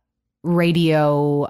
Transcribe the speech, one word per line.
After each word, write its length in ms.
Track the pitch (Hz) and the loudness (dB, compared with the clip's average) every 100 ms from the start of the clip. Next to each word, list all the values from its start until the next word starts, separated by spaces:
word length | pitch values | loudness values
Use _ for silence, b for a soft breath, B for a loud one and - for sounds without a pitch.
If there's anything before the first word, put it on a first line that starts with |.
| _ _ _ _ | _ _ _ _
radio, 1040 | 156 175 170 170 165 156 147 147 147 143 | -4 0 0 0 2 2 0 0 0 -2